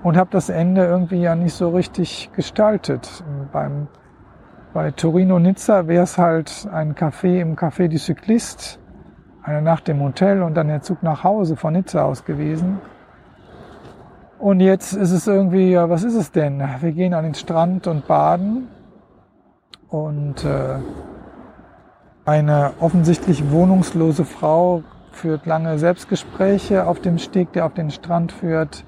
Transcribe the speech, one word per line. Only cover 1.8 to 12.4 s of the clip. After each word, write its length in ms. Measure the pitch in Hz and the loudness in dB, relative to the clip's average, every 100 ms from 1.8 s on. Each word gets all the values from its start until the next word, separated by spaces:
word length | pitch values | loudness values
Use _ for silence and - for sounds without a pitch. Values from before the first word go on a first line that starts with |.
| 175 - 175 - - - | -2 -4 -6 -6 -8 -8
gestaltet. 880 | - - 214 208 - 131 - - 160 143 139 | -6 2 2 2 -2 -6 -8 -16 -10 -10 -6
Beim, 360 | 147 139 143 147 - _ - - - - - - | -6 -4 -6 -8 -14 _ -20 -20 -20 -20 -20 -10
bei 200 | 165 156 | -4 -4
Torino-Nizza 960 | - 165 165 185 180 175 190 - 202 160 | 0 0 2 4 4 4 2 2 2 4
wär's 320 | 170 175 - | 2 2 2
halt 500 | 175 165 151 - 208 | 2 2 -4 -12 -8
ein 220 | 160 151 | -4 -4
Café 480 | 147 156 - 180 180 | -2 -4 0 0 0
im 140 | 165 156 | -2 -2
Café 320 | 165 - 175 | -4 0 0
du 100 | 156 | 0
Cycliste, 800 | - 151 - 226 - - - - - - - - - - | -4 -6 0 0 0 -14 -18 -18 -20 -20 -20 -20 -20 -14
eine 220 | - 151 | -6 0
Nacht 260 | 156 160 - | 2 0 0
im 100 | 143 | -2
Hotel 440 | 139 - 190 196 | -2 2 2 2
und 100 | 170 | 0
dann 140 | 160 151 | 0 0
der 160 | 151 | -2
Zug 180 | - 175 | -4 -4
nach 220 | 170 147 | -2 0
Hause 320 | 180 214 175 156 | 0 2 0 -2
von 180 | 160 | -2
Nizza 300 | 170 185 165 | -2 0 0
aus 200 | 147 135 | 0 -2
gewesen. 560 | - 147 | -6 -4